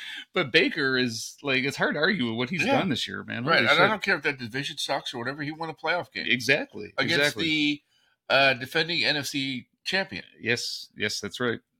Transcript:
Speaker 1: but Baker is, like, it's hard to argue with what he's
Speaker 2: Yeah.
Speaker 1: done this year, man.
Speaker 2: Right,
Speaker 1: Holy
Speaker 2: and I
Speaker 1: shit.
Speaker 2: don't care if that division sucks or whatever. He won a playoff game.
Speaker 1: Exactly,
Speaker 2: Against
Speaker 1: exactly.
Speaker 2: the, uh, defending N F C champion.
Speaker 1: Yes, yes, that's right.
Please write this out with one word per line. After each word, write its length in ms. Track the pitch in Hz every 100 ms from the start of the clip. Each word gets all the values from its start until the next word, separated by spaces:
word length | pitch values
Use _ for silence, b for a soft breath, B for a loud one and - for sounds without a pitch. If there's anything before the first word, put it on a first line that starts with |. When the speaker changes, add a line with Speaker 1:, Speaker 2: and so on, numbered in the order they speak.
| B B B
Speaker 1:
but 180 | 190 139
Baker 460 | 160 285 165 135 127
is, 400 | 123 113 - -
like, 200 | 143 131
it's 140 | 135 -
hard 160 | 302
to 60 | 160
argue 240 | 175 180 117
with 80 | 113
what 120 | 127
he's 160 | 170 208
Speaker 2:
Yeah. 140 | 277
Speaker 1:
done 100 | 180
this 180 | 107 -
year, 160 | 98
man. 220 | 98 110 139
Speaker 2:
Right, 120 | 151
Speaker 1:
Holy 100 | 127
Speaker 2:
and 0 |
I 140 | 156
Speaker 1:
shit. 60 | 196
Speaker 2:
don't 100 | 202
care 140 | 196 170
if 60 |
that 160 | 147 131
division 380 | 117 131 139 147
sucks 340 | - 143 -
or 60 | 123
whatever. 240 | 120 147
He 80 | 147
won 180 | 160 160
a 40 | 156
playoff 360 | 160 175 -
game. 140 | 95 76
Speaker 1:
Exactly, 640 | 123 123 147 277 107 - -
Speaker 2:
Against 220 | 120 135
Speaker 1:
exactly. 240 | 147 - 165
Speaker 2:
the, 360 | 156 147 147 _ _ _ _ -
uh, 220 | 131 135 123
defending 480 | 123 - 120 160 113
N 100 | 147
F 120 | 131
C 400 | 143 135 127 - _ -
champion. 380 | 190 185 87 - 80
Speaker 1:
Yes, 460 | 104 120 - - - -
yes, 220 | 104 -
that's 180 | 101 -
right. 200 | 120 113 _